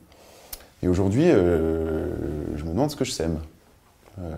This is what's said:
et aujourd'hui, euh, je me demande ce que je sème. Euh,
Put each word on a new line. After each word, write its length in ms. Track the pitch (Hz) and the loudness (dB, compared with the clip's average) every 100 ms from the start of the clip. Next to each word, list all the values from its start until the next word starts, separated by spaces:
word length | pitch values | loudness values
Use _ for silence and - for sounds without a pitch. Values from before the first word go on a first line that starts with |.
| - - - - - - - - | -20 -20 -20 -20 -18 -18 -18 -4
et 60 | 90 | 0
aujourd'hui, 380 | 90 98 113 170 | 2 2 4 6
euh, 840 | 117 87 82 80 80 80 80 80 80 78 76 80 76 | 6 6 4 2 0 -2 -2 -4 -6 -6 -6 -6 -6
je 80 | |
me 60 | 80 | -4
demande 200 | 90 147 | -2 -2
ce 60 | 147 | -2
que 80 | |
je 80 | 127 | -6
sème. 260 | - 82 78 78 - _ _ _ _ - 98 | -2 -4 -4 -8 -18 _ _ _ _ -20 -12
Euh, 140 | 85 | -10